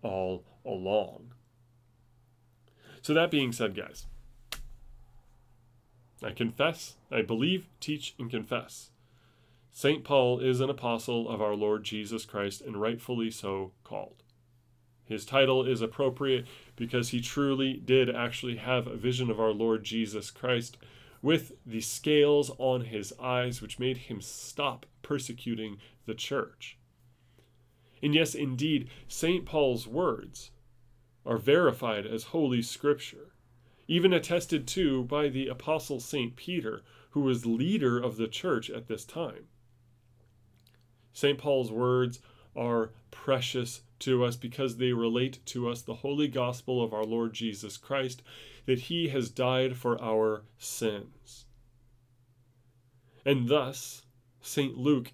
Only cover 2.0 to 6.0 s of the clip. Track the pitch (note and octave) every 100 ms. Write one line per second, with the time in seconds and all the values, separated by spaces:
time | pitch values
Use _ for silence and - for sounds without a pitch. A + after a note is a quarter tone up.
2 | _ _ _ _ _ _ _ _ - -
3 | - D#3 E3+ D3+ B2+ A2+ G#2+ G2 - -
4 | - - - - - - - - - -
5 | - - - - _ _ _ _ _ _